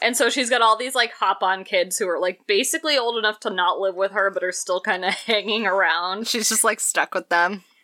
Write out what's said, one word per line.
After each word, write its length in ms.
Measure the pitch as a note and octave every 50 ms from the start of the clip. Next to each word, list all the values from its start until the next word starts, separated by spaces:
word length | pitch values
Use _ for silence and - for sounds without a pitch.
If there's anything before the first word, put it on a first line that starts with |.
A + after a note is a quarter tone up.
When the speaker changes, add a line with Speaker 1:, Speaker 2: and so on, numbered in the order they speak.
| -
Speaker 1:
And 120 | A#3 B3
so 140 | A#3 A#3 A#3
she's 220 | - D4 B3+ A#3
got 100 | B3+ B3
all 160 | A#3 A3 A3 G#3+
these, 160 | B3 C4 C4
like, 180 | B3+ A#3 A3+ -
hop-on 500 | - A3 F#3+ G3 G3 - F#3 F#3+ F#3+ F#3+
kids 340 | - - F#3 F3 F#3 F#3 -
who 100 | G#3 F3+
are, 120 | E3+ C#3
like, 260 | F3 F3+ - - _
basically 500 | - G#3 G3 C4 - - D#4+ - D#4 D4
old 220 | C4+ A#3+ A#3 A#3 A3+
enough 220 | G#3+ G#3+ G#3+ -
to 80 | - A3+
not 300 | G3+ F#3 F3+ F3 F3+ -
live 160 | G3 F#3+ F#3
with 160 | F3 F#3+ G3
her, 180 | F#3+ G#3 G3 G3
but 140 | F#3+ F#3 F3
are 80 | F#3
still 280 | F3+ - - - F3+ F#3
kinda 300 | - - G3 F#3 F#3 F#3
<laughs> 140 | F#3+ - -
hanging 400 | - A#3 G#3 F#3+ G#3 G#3+ A3 A3+
around. 640 | G3 F#3 G3 F#3 E3 E3 E3 F3 F3+ F#3 G#3 A3+ -
Speaker 2:
She's 200 | - A#3+ G#3+ -
just, 160 | A3+ G#3 -
like, 160 | A3 G#3+ -
stuck 360 | - - - - D3 - -
with 140 | F#3 F3 -
them. 340 | F3+ E3+ F3 F3+ G3+ F#3+ - _ _ _